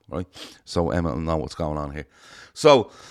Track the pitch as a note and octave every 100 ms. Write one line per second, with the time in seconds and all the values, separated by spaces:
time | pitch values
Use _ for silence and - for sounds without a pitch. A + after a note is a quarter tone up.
0 | - E2+ F2+ - - - - F2 E2+ F2
1 | E2 C2 D#2+ D#2+ B1+ - D#2 D2+ C#2+ D2
2 | - _ - - - - D3+ C#3 C3+ -
3 | -